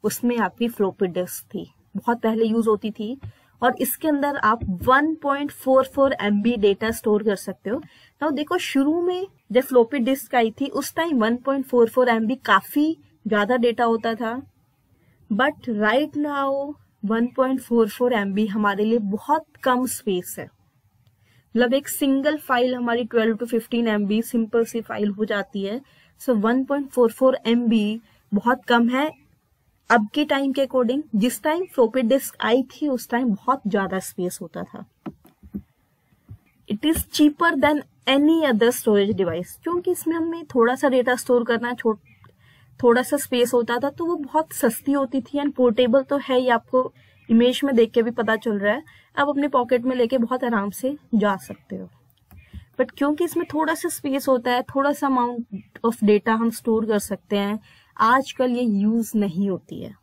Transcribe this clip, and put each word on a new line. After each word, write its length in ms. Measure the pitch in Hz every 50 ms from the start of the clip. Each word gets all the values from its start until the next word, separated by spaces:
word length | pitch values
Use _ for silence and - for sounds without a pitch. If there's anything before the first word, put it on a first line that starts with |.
| -
उसमें 340 | 214 - - - 240 240 233
आपकी 300 | 214 180 - _ 233 240
floppy 400 | 233 - 208 190 180 _ 202 185
disk 380 | 165 180 180 180 - - -
थी, 240 | _ - 190 170 - _ _ _ _ _
बहुत 260 | 196 - - 233 233
पहले 240 | - 220 220 220 226
यूज 220 | 220 214 233 226 226
होती 240 | 214 208 - 220
थी, 260 | 214 - 214 208 254 269 - 107 - _ _ _ _ _
और 140 | - 247 254 254
इसके 260 | - - - - - 320
अंदर 300 | 294 285 269 285 285 -
आप 220 | - 214 220 233 - 196 190 175 -
वन 300 | 233 254 277 294 320 320
पॉइंट 360 | 311 - 285 277 277 285 285
फ़ोर 340 | - - - 262 262 262 262
फ़ोर 300 | 262 - - 269 - - -
एमबी 360 | - 208 208 202 208 233 240 220
data 340 | 196 208 196 190 226 220
store 320 | 226 226 - 233 214 208 208
कर 120 | 214 202
सकते 340 | 185 - - 185 _ _ 196
हो। 120 | 220 311 311 - _ - - _ _ _
Now 120 | 285 311 294
देखो, 240 | 254 302 302 349 359
शुरू 440 | - - - 269 269 285 311 349
में 260 | 349 359 359 359 381 392 _ _ _ _
जब 100 | 196 240
floppy 380 | 262 - 254 247 233 233 - 285
disk 360 | 233 254 269 269 - - -
आई 160 | 247 233 226
थी, 160 | 220 - 277 277
उस 260 | - - 269 - -
time 240 | - 320 339 311 247
वन 180 | 214 220 233 240
पॉइंट 280 | - 269 269 277 262
फ़ोर 240 | - - 240 233 226
फ़ोर 200 | - - 254 247
एमबी 260 | 233 226 220 214 262
काफी 600 | 254 _ - 208 190 - - - 294 294 311 320 - _ _ _ _ _ 208
ज्यादा 300 | 220 208 208 202 240 254
data 260 | 233 240 233 226 240
होता 320 | 233 226 226 220 233 226
था, 200 | 220 247 220 233 262 285 - _ _ _ _ _ _ _ _ _ _ _ _ _ _ _ _
but 420 | 214 196 254 294 294 - - 254 226 208
right 380 | 214 214 220 262 302 302 - 302
now 560 | 294 294 285 277 277 269 277 277 277 285 302 _ _ _ _ _ -
one 220 | 196 220 226 233 247 -
point 260 | - 262 254 269 262
four 240 | 262 - 240 233 226 208
four 200 | - - 247 247 254
M 200 | 214 202 196 190
B 120 | 202 214 214
हमारे 360 | 190 220 214 202 196 196 208
लिए 140 | 220 226 240
बहुत 460 | 214 196 196 214 - - 392 622 311 _ _ - -
कम 220 | 269 254 247 254
space 500 | 247 - - - - 190 180 175 - - -
है। 60 | 151 - _ _ _ _ _ _ _ _ _ _ _ _ _ _ _ _ _ _ _ _ _
मतलब 180 | 226 240 240 254
एक 140 | 277 285 -
single 500 | - - 294 277 269 269 269 302 302 294
file 380 | - - 269 240 247 254 254
हमारी 280 | 247 240 240 233 240 247
twelve 320 | 220 - 240 220 226 226 208
to 100 | 240 233
fifteen 400 | 233 226 226 - - 233 233 226
एमबी 340 | 214 208 208 196 214 220
simple 440 | 226 - - 240 226 214 - 233 233
सी 160 | 226 - 233
फाइल 280 | 226 - - - 208 208
हो 160 | 202 196 220
जाती 380 | 220 220 202 196 _ _ 202 196
है। 160 | 196 208 262 277 _ _ _ _ _ _ _
So 140 | - - 247
one 280 | 214 202 220 247 262 269
point 260 | 269 285 285 285 269
four 220 | - 247 247 226
four 260 | 226 - 262 262 262 - - 220
एमबी 540 | 233 240 240 226 233 220 208 208 220 226 _ _ _ _ _ _ -
बहुत 320 | 202 - 233 254 262 - -
कम 220 | 247 233 233 233
है 200 | 247 262 294 311 - _ _ _ _ _ _ _ _ _ _ _ _ _ _ _
अब 180 | - 240 214 208 -
के 120 | 294 302
time 260 | 302 294 277 277 277 262
के 120 | 277 269
according। 360 | 262 - 262 247 220 254 285 302 - -
जिस 260 | 208 196 247 240 - -
time 220 | 311 311 349 381
floppy 360 | 370 - - 247 226 - 262
disk 360 | 254 226 262 277 269 - - _
आई 220 | - 214 226 262 262
थी, 240 | - - - 302 294
उस 220 | 262 240 - -
time 240 | - 233 262 247 196
बहुत 280 | 202 _ - 262 269 _ 208
ज्यादा 320 | 180 214 196 180 190 190
space 380 | 180 - - - 180 180 - -
होता 220 | 196 165 _ 175 175
था। 220 | - - - - _ _ _ _ - - _ _ - _ _ - - - - - _ _ _ _ _ _ _ _ _ _ _ _ _ - - _ _ _ _ _ -
It 160 | 208 208 -
is 180 | 302 320 - - - -
cheaper 380 | - 302 302 294 _ - 339 339
than 260 | 277 262 294 302 294 - _ _ _ _ -
any 300 | 269 277 294 302 330 330 320 277
other 200 | 247 208 226 233 254 -
storage 360 | - 240 214 202 202 202 196 185
device, 340 | 190 170 165 175 180 - - - _
क्योंकि 280 | 330 349 349 349 370
इसमें 240 | 359 - - 330 330
हमें 300 | 339 330 330 330 339 330
थोड़ा 300 | - - 262 226 233 254
सा 140 | 269 - 285
data 260 | 254 262 247 254 247
store 280 | 247 - - 247 240 233
करना 240 | - 233 226 233 240
है, 80 | 247
छो-, 220 | - - 233 220 - _ _ _ _ _ - _ _ _ _ _ _ _ _ _ _ -
थोड़ा 180 | 240 233 240
सा 160 | 254 - - 277
space 360 | - - - 247 240 233 -
होता 240 | 247 233 220 240 247
था, 120 | - 370
तो 160 | - - 349
वो 100 | 330 349
बहुत 380 | 339 294 262 - 302 320 _ -
सस्ती 380 | - - 233 226 - - -
होती 300 | 277 285 269 240 - 269
थी। 180 | 247 - - 285
And 140 | 285 285 -
portable 500 | - 254 240 220 - 254 240 226 277 262
तो 140 | _ 285 285
है 220 | - - 262 247
ही, 80 | 254 254
आपको 420 | 240 226 233 _ - 254 254 202 _ _ _ _ _ _ _ _
इमेज 320 | 233 226 240 247 254 - 277
में 120 | 277 269
देख 160 | 226 226 220
के 100 | _ 240
भी 100 | 226 240
पता 240 | 233 240 233 214 220
चल 220 | 220 - 240 208 202
रहा 140 | 196 208 214
है, 100 | 277 320 - - - _ _ _ -
आप 120 | 285 285
अपने 180 | 294 277 285 294
पॉकेट 340 | 285 262 240 240 254 247
में 140 | 233 254 254
लेके 220 | 247 240 226 262 269
बहुत 260 | 226 233 254 254 262
आराम 260 | 240 233 208 196 202
से 260 | 196 - - 262 294 294 _ _ -
जा 200 | 220 196 208 196 185
सकते 380 | - - 202 - _ _ 196
हो। 140 | 185 185 175 _ _ _ _ _ _ _ _ - - - _ - - - _ _ -
But 120 | 254 247 - -
क्योंकि 260 | 277 285 302 294 349
इसमें 220 | 330 - 339 349 - -
थोड़ा 200 | 294 311 311 330
सा 160 | 320 - 349
space 380 | - - - 285 269 277 262 -
होता 240 | 262 247 240 254
है, 100 | 247 - 262 - -
थोड़ा 180 | 269 269 285 294
सा 140 | 285 294 277
amount 540 | 269 254 233 240 247 240 240 _ - 190 - _ _ - -
of 180 | 233 226 - -
data 260 | 208 208 208 - 233
हम 200 | 220 220 226 233
store 360 | 220 - - - 220 220 220
कर 140 | 214 214 208
सकते 380 | 202 - 202 - _ _ 208 202
हैं, 220 | 202 202 208 214 _ _ - _ _ _ _ -
आजकल 540 | - 220 247 269 262 - - - 254 254
ये 100 | 240 240
यूज 500 | 254 233 208 196 202 214 226 233 226 - -
नहीं 340 | 220 208 202 156 170 202 202
होती 320 | 190 170 _ _ - -
है। 120 | - 220 202 _